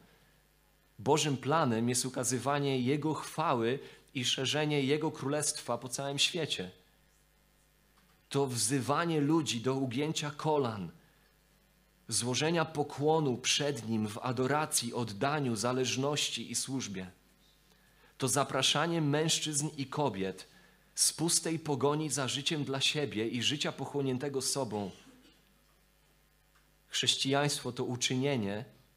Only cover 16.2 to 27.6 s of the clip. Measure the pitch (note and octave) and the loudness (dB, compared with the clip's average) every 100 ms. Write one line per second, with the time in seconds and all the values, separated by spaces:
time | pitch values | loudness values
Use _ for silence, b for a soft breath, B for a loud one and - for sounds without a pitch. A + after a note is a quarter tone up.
16.2 | - A#2+ A2+ A#2 - C3+ G2+ F#2+ F#2 - | -2 -4 -4 -4 -4 -4 -6 -8 -10 -16
17.2 | _ _ _ _ _ b b b b - | _ _ _ _ _ b b b b -2
18.2 | C3 C#3 C3 C#3 C3 D3 E3+ E3+ D3 D3 | 0 2 0 2 2 4 2 2 2 4
19.2 | D#3+ - D3+ C#3+ D3+ - C3 D3 C#3 F#2+ | 2 0 0 -2 -2 -4 -6 -2 0 0
20.2 | F#2+ F#2 - B B B B - - - | -4 -6 -14 B B B B 0 0 2
21.2 | E3 - E3+ E3 D#3+ B2+ C#3+ D3+ D#3 C3+ | 0 0 0 -2 -2 2 2 2 0 -2
22.2 | B2 C#3 C#3 D#3 B2+ C3+ - D3+ C3+ G2+ | -2 -2 -2 -2 -2 0 0 0 -2 0
23.2 | A2+ A#2+ A#2 C#3+ E3 C#3 C3+ C#3+ C3+ B2+ | -2 0 0 0 -2 -4 -4 -2 0 0
24.2 | D3 C3+ B2+ C#3 A2+ G#2 F#2+ - - - | -2 -2 -2 -2 -2 -4 -6 -8 -20 -20
25.2 | - - _ _ _ _ _ _ _ _ | -20 -20 _ _ _ _ _ _ _ _
26.2 | _ _ _ _ _ _ _ - B2+ - | _ _ _ _ _ _ _ 0 2 2
27.2 | C3+ C#3 C#3+ C#3+ | 2 2 2 0